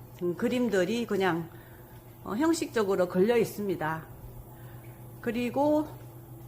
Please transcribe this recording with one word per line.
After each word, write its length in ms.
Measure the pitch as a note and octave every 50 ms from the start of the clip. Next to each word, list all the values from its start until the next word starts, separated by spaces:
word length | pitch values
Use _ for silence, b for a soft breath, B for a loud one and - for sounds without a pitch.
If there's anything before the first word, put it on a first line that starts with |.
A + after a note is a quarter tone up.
| - - - - F3+ F3 E3 -
그림들이 720 | A3 A#3+ A#3+ B3+ B3 A3+ G3 F#3 F3+ - A3+ A#3+ A#3 G#3
그냥, 420 | G#3 F#3+ F#3+ F3+ E3 E3+ D#3+ - B B B B B B B B B B B B B - -
어, 100 | - G3
형식적으로 720 | A3+ D#4 E4 E4 E4+ D#4+ - - A#3 G#3+ F#3+ G3 F3+ F3+ F3+
걸려 300 | - F3+ F#3+ A3+ A#3+ A#3
있습니다. 680 | G3+ - - - G#3 G3 E3+ D3+ D#3 D#3 D#3+ D#3+ - - - - - - - - - - - B B B B B B - - - - - - -
그리고 680 | - A#3+ G#3+ A#3+ A#3+ A#3+ - C4+ C#4+ D4+ D4+ D4+ D4+ - - - - - - - - - - - -